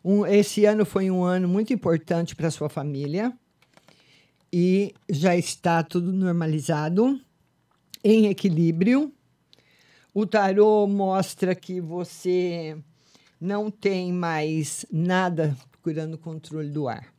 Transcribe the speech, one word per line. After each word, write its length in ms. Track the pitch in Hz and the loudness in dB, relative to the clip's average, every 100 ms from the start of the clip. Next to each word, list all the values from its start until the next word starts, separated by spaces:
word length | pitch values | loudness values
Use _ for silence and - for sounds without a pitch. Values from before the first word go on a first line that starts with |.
Um, 220 | 175 208 180 | 2 2 4
esse 380 | 202 208 - | 4 4 4
ano 200 | 208 214 | 4 4
foi 260 | 202 190 190 | 0 0 0
um 120 | 185 | 0
ano 240 | 180 180 180 | 2 2 0
muito 260 | 190 220 | 0 0
importante 640 | 240 180 165 - 170 165 | -2 0 0 0 -4 -4
pra 160 | - 160 | -4 -4
sua 180 | - 151 | -4 -6
família. 640 | - 143 139 143 170 240 247 _ _ _ _ _ _ _ _ _ _ _ | -6 -6 -6 -4 -4 -4 -6 _ _ _ _ _ _ _ _ _ _ _
E 420 | 180 180 190 202 - - | 0 2 2 0 -8 -6
já 280 | 147 180 175 | 0 2 2
está 460 | - - 180 165 | -2 -4 0 0
tudo 300 | 160 175 175 | 0 -4 -2
normalizado, 1080 | 190 185 170 160 156 143 151 151 180 247 269 _ _ _ _ _ _ _ - | -2 0 0 -2 -2 -2 -2 0 2 2 0 _ _ _ _ _ _ _ -2
em 220 | 208 220 214 | 4 6 4
equilíbrio. 880 | 190 196 165 165 160 190 269 294 _ _ _ _ _ _ _ _ _ _ | 2 0 2 2 2 2 2 0 _ _ _ _ _ _ _ _ _ _
O 120 | 196 208 | -4 0
tarô 600 | 214 196 196 214 214 202 | 2 2 6 6 6 2
mostra 680 | 202 190 190 185 - 185 | 0 0 0 -2 -2 -2
que 260 | 180 - 185 | -2 -6 -8
você 960 | 160 175 170 - 185 180 180 170 156 156 151 _ _ _ _ _ | -8 -8 -10 -6 -2 0 -2 -6 -10 -14 -18 _ _ _ _ _
não 300 | 175 202 214 | -6 -4 -4
tem 420 | 208 196 185 180 | -2 -2 -2 -4
mais 720 | 180 170 160 156 160 147 - - | -4 -2 -2 -2 -4 -4 -8 -8
nada 680 | 156 175 185 185 160 156 131 _ | -4 0 0 0 0 -2 -4 _
procurando 440 | _ 170 156 156 | _ -8 -6 -8
o 40 | 160 | -10
controle 500 | 165 160 - 156 147 | -14 -14 -12 -10 -8
do 180 | 147 135 | -6 -6
ar. 260 | 117 117 | -8 -14